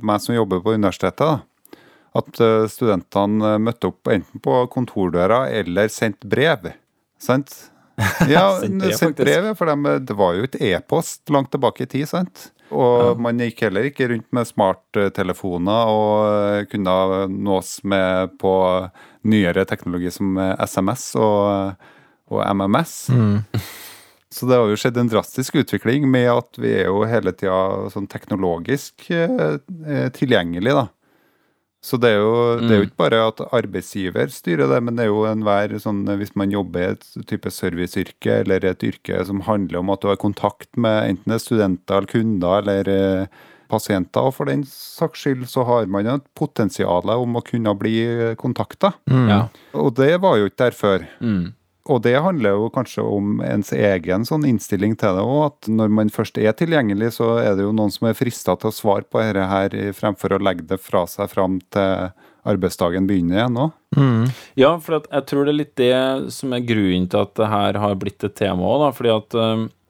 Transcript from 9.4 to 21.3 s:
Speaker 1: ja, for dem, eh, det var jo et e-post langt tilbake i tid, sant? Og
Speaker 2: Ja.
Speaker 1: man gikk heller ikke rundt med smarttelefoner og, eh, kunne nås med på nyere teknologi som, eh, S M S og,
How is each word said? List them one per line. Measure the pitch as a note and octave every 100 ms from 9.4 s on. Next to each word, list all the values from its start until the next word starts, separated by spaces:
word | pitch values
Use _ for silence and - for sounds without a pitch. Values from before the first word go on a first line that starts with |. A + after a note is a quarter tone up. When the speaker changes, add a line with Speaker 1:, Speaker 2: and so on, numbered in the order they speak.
| G#3+
Speaker 1:
ja, |
for | G#3+ E3
dem, | C#3+ D3
eh, | C#3+
det | B2+ G2+
var | F#2
jo | F2+
et | B2 -
e-post | A#2 E2+ - D#3 - - -
langt | C#3+ C3
tilbake | C#3 A#2+ -
i | C3
tid, | C3 D3+
sant? | F3 F3+ - - _ _
Og | D3 B2 A#2+
Speaker 2:
Ja. | A#2+
Speaker 1:
man | A#2 A#2 A#2+
gikk | A#2 -
heller | A2 F#2+
ikke | C3+ C#3+ B2+
rundt | A2+ -
med | B2+ A2+
smarttelefoner | - F#2+ F2+ _ G#2+ G2 - F#2 F2+ F#2+ F2 F2+ A2+ A2+
og, | G#2+ G#2+ G#2+ G#2+ G#2 G2+ G#2
eh, |
kunne | G#2 A2 F#2 F#2 F#2+ F#2+ F#2+
nås | G2 G2+ F#2+ - -
med | G2+ G2 F#2 F#2 F#2 -
på | F#2+ F#2+ F#2 F#2 F#2 - - _
nyere | G#2+ G#2+ F2+ F2+ F#2+
teknologi | - F2+ F2+ F2+
som, | - G2 F#2
eh, | F#2+ F#2+
S | - -
M | F#2+
S | B2+ - B2
og, | A2